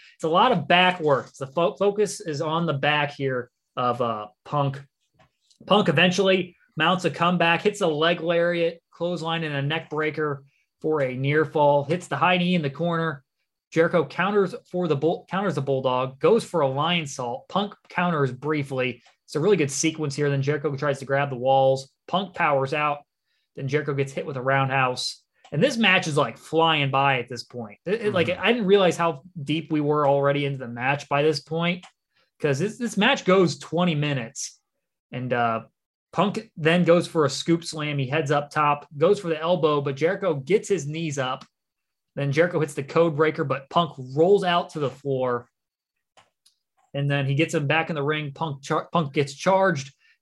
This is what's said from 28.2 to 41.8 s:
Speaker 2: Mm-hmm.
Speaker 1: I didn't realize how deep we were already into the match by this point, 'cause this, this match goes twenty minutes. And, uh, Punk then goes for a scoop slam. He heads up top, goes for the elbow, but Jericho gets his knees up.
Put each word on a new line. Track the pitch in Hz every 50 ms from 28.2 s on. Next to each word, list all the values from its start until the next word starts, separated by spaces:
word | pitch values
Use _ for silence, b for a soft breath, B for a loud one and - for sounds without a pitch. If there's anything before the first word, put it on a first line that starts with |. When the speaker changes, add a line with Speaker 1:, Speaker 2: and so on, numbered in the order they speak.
| 160
Speaker 2:
Mm-hmm. | 160 180 - 185
Speaker 1:
I | 208 240
didn't | 247 196
realize | 180 202 202 185 170 139
how | 143 170 165 147 143 - - - 165 135
deep | 135 151 160 - - 160
we | 151
were | 147 147 151 151 147
already | 139 143 143 139 139 139 143 143
into | 139 139 131
the | 127 117
match | 120 120 127 135 143 143 - -
by | 143 143 151
this | 156 147 -
point, | - - 160 165 170 175 180 180 - - _ _ _ _ _ _ _ _ _ -
'cause | - 147 135 135
this, | 180 220 160
this | - 240 214 -
match | 196 208 262 277 269 -
goes | 190 185 196 180 147 - -
twenty | - - 156 170 180 175 156
minutes. | 147 147 147 139 127 113 113 - - - - - _ _ _ _ _ _ _ _ _ _ _
And, | - 127 127 123 123
uh, | 120 120 117 113 113 - - _ _ _ _ _ _ _ _ -
Punk | 160 190 208 - 220 - - _
then | - 147 160 170 180 170
goes | 165 170 175 -
for | - - 160 147
a | 139
scoop | - - - 170 165 165 165
slam. | - 156 156 147 151 143
He | 143 131
heads | 120 143 160 147 139
up | 151 143 147 -
top, | - 156 147 147 143 143 - - 147
goes | 139 160 190 202 196
for | -
the | 165 156 151
elbow, | 160 170 180 160 160 151 151 143
but | 139 143 135
Jericho | 135 151 170 202 185 196 180 156
gets | 139 131 143 190 233 - -
his | 202 165 139
knees | 147 156 165 165 151 139 139
up. | 127 127 135 139 - _ _ _ _ _ _ _